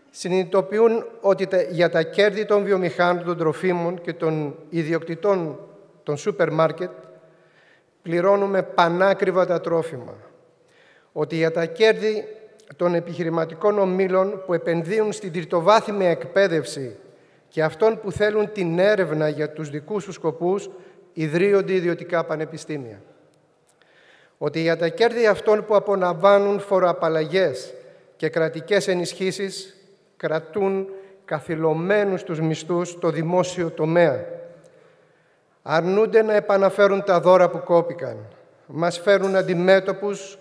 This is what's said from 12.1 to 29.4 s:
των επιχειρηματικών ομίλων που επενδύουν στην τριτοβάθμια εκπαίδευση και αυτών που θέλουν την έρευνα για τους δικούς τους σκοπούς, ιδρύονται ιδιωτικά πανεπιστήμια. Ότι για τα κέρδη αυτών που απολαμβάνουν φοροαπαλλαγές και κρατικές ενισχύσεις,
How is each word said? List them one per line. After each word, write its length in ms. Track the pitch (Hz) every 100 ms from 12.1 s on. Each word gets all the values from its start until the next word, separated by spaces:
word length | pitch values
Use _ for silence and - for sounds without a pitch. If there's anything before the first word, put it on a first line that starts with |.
| 214 - - - _ - -
των 200 | 175 170
επιχειρηματικών 840 | 175 170 165 165 160 165 208 208
ομίλων 640 | 190 185 190 185 190 202 -
που 80 |
επενδύουν 580 | 170 170 170 160 220 214
στην 200 | 208 190
τριτοβάθμια 760 | 165 156 175 165 220 214 202 185
εκπαίδευση 880 | 165 - 196 196 160 135 143 127 104 - - _ _ _
και 160 | -
αυτών 360 | 156 156 220 220
που 120 | 208
θέλουν 400 | 170 208 214 208
την 280 | 208 175 170
έρευνα 480 | 196 208 165 156 151
για 220 | 147 151
τους 200 | 151 151
δικούς 360 | 147 147 208 -
τους 100 | 156
σκοπούς, 540 | 165 156 175 196 - - - - _
ιδρύονται 600 | - 156 165 202 196 175
ιδιωτικά 500 | 185 175 170 175 170
πανεπιστήμια. 760 | 165 156 156 156 - 147 120 101 - _ _ _ _ _ _ _ _ _ _ _ _ -
Ότι 220 | 147 160
για 180 | 165 165
τα 100 | 170
κέρδη 380 | 170 226 233 220
αυτών 400 | 190 - 214 208
που 100 | 208
απολαμβάνουν 840 | 202 196 180 165 196 202 202 202
φοροαπαλλαγές 1120 | - 190 180 170 170 160 156 185 175 127 - - - - _ -
και 140 | 160
κρατικές 580 | 165 160 160 160 202 202
ενισχύσεις, 880 | 180 170 - 185 190